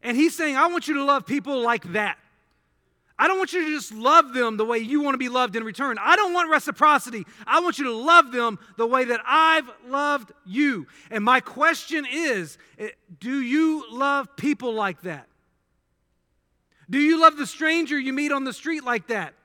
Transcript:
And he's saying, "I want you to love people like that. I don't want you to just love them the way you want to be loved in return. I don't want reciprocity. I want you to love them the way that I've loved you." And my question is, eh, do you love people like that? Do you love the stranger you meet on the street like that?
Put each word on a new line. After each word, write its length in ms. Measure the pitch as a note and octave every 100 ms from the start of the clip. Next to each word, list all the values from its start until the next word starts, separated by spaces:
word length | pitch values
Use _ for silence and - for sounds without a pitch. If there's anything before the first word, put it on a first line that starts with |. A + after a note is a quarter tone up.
And 140 | A#3 A#3+
he's 180 | D#4+
saying, 220 | D#4+ D#4 C4+
"I 100 | E4
want 220 | F4 D4+
you 60 |
to 100 | C#4+
love 220 | C#4 C#4+ F3+
people 340 | C#4 C4 C4+
like 220 | A#3 A#3 F3
that. 260 | F3+ G#3 - _ _ _ _ _ _ _ _ _ _
I 100 | D4
don't 100 | F#4+
want 160 | F#4
you 100 | F4+
to 60 | D#4
just 220 | D4+ G#3+
love 420 | A3 A#3+ D#4+ C#4+
them 240 | B3 A#3 G#3+
the 60 |
way 140 | A3 A#3
you 220 | A3 D4
want 140 | C#4+
to 40 | C4
be 120 | B3+
loved 260 | B3 B3 G#3
in 80 |
return. 320 | A3+ G3+ C#4 A3
I 180 | G#3+ F4+
don't 180 | G4
want 160 | F4 E4
reciprocity. 760 | D#4 - G#3+ D4+ D4 - A#3 F3+ - A3
I 140 | D4
want 180 | F4 -
you 60 |
to 80 | C4+
love 380 | A3+ C4+ E4+ D4
them 280 | B3 A#3 G#3 - -
the 100 | A#3
way 180 | C4
that 180 | B3+ A#3
I've 440 | G#3+ D4 D#4+ D#4+ B3 G#3+ B3
loved 460 | C#4 D4 C#4+ G#3+ -
you." 420 | F#3 G3+ D4 A#3 C3+ - -
And 140 | G#3+
my 160 | G#3 B3+
question 640 | - - D#4 D#4+ - D#4
is, 540 | C4 C4+ E4 A3 E3 - _ _
eh, 140 | G#3 - _ E3
do 220 | A3+ C#4
you 500 | B3 C#4 D#4+ D#4 A#3+
love 460 | A3+ C4+ C#4 B3 -
people 380 | C#4 D4 B3+
like 260 | A3 G3+ E3+
that? 300 | F3+ D3+ B2 _ _ _ _ _ _ _ _ _ _ _ _ _ _ _ _
Do 80 | A#3
you 200 | D4 D#4+
love 200 | D#4+ D4+
the 80 | C4
stranger 520 | - D#4 E4 D#4 C#4+
you 140 | C4
meet 200 | C4 D4
on 120 | C#4
the 80 | C4+
street 320 | A3+ D4+ D#4+
like 220 | B3+ A#3+ -
that? 280 | A3 D#3+ _